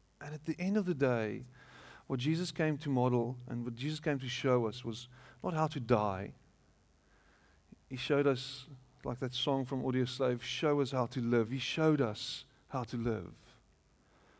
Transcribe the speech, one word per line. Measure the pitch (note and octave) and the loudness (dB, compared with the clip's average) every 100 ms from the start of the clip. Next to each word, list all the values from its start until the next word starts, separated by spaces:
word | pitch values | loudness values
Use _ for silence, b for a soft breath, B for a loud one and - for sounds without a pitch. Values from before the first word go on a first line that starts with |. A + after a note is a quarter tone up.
| _ - | _ -18
and | D3 | -12
at | D3+ - | -10 -6
the | D#3 | -2
end | F#3 G#3 | 2 2
of | F3+ | 2
the | C#3+ | 2
day, | C3+ A#2 G#2+ G#2+ B2+ B B B B B B | 4 4 0 -4 -10 B B B B B B
what | C3 | -2
Jesus | C3+ E3 F3+ | 2 0 0
came | - D#3 D3+ | 0 0 0
to | C#3+ | 0
model | C3 B2 B2 A#2 B2+ - | 2 4 4 0 -4 -8
and | A#2+ | -6
what | A#2+ A#2 | -6 -6
Jesus | C#3+ D#3 | -6 -4
came | D#3+ C#3 | -2 -2
to | B2+ | -4
show | - C3+ B2 A2+ | -2 4 4 2
us | - | -4
was | A#2 A2 - B B B | -8 -8 -10 B B B
not | F#3 | -4
how | D#3+ D#3 | 0 0
to | D3 | 0
die. | A#2 A2+ G#2 F#2+ - - _ _ _ _ _ _ b b b b b b b - - | 4 4 4 -2 -6 -12 _ _ _ _ _ _ b b b b b b b -20 -14
He | B2+ | -8
showed | - C#3+ C#3+ | 0 4 4
us, | B2+ - - - C3+ - - | 2 -2 -12 -14 -20 -20 -12
like | C3+ B2 | -8 -4
that | B2+ B2+ | -4 -2
song | D3 C3+ B2+ | 0 0 0
from | C3 C3 | -2 0
Audio | B2+ B2 | 0 0
Slave, | - B2+ A#2+ | 0 0 0
"Show | - - D#3 D3 | -4 -2 2 2
us | B2+ | 2
how | C3 A#2+ | 0 -2
to | C3 | 0
live." | A#2 A#2+ A2 | 2 4 2
He | C3 | -2
showed | - - D#3+ D3 | -4 2 4 4
us | A#2 G#2 - - - b b | 2 -2 -8 -10 -14 b b
how | C3 A#2+ | -6 -4
to | A#2+ | -2
live. | A#2 G#2+ F2 - - - _ _ _ b b b b b | -2 -2 -4 -14 -20 -20 _ _ _ b b b b b